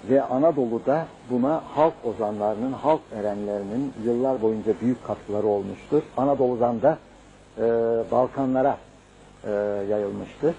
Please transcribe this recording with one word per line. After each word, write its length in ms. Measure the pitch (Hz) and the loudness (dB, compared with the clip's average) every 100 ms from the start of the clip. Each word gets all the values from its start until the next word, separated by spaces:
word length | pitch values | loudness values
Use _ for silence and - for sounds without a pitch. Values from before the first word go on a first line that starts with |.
| 95 | 4
Ve 120 | 135 | 2
Anadolu'da 840 | 120 127 160 143 120 113 127 151 160 - 117 | 4 2 2 2 0 0 0 0 -2 -14 -4
buna 320 | 123 131 160 - | 0 0 0 -2
halk 200 | 147 160 156 | 2 2 2
ozanlarının, 680 | 120 101 107 107 104 107 131 | -6 -2 -4 0 0 0 -4
halk 280 | 117 139 156 - | -2 2 0 -2
erenlerinin 760 | 113 104 101 104 104 98 117 139 110 | -4 -4 -4 -4 -4 -4 -4 -4 -4
yıllar 380 | 113 120 135 131 | -2 0 0 2
boyunca 300 | 110 110 104 107 | 0 0 -2 0
büyük 260 | 117 123 - | 0 -2 -4
katkıları 400 | 101 - 104 107 | -8 -4 -2 0
olmuştur. 560 | 101 98 - - 151 156 - | 0 -2 -10 0 0 0 -2
Anadolu'dan 680 | 139 135 127 120 120 117 | 0 2 2 2 0 4
da, 160 | 131 156 - - - - - - | 2 2 -8 -20 -20 -20 -16 -2
e, 40 | 113 117 117 113 113 | 0 2 2 0 2
Balkanlara, 640 | 117 127 139 131 131 135 117 - - - - - - | 2 2 0 0 2 0 0 -10 -20 -20 -20 -20 -12
e, 60 | 104 104 104 101 101 | -4 -2 -2 -2 -2
yayılmıştır. 640 | 104 101 101 - - 147 | -2 -2 -6 -10 -2 -2